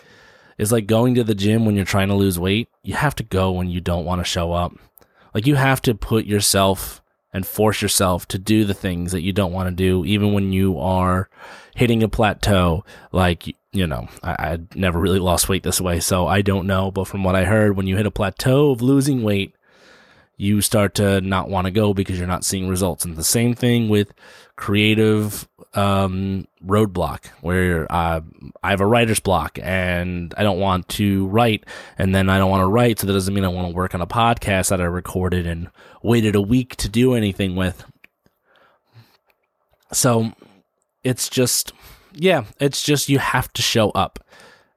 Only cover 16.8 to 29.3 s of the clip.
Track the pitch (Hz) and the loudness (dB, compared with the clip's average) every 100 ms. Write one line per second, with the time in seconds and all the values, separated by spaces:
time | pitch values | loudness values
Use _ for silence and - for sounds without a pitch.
16.8 | 95 95 92 101 95 95 92 110 107 98 | -2 -4 -6 -2 0 2 2 2 2 2
17.8 | 95 95 104 - 101 - 131 135 147 123 | 0 0 -2 -2 -4 -2 0 4 4 2
18.8 | 123 139 135 131 110 101 95 _ _ _ | 2 2 2 0 0 0 -2 _ _ _
19.8 | - - _ _ _ - 98 104 - 110 | -20 -20 _ _ _ -6 0 0 2 2
20.8 | 101 - 101 98 95 95 87 95 92 95 | 0 2 2 2 0 -2 -2 -2 0 2
21.8 | 104 98 95 92 90 90 - 98 92 90 | 2 0 -2 -2 -4 -4 -4 -4 -2 -2
22.8 | 92 76 87 80 - 120 120 117 123 120 | -2 -2 -8 -4 -2 2 0 0 0 2
23.8 | 113 104 101 - - - - - - 104 | 2 2 0 -6 -20 -20 -20 -12 -2 2
24.8 | 107 107 110 107 104 - - _ - - | 4 4 4 2 0 -6 -14 _ -8 -2
25.8 | 101 98 98 92 98 95 - _ 90 104 | 0 2 0 -2 -4 -4 -8 _ 0 2
26.8 | 110 92 78 67 - - 78 92 90 85 | 2 0 -4 -6 -14 -10 -2 0 2 0
27.8 | 78 85 82 82 80 - - - 90 98 | -2 -2 0 -2 -6 -18 -20 -8 -2 0
28.8 | 101 120 117 107 - | 2 4 2 0 0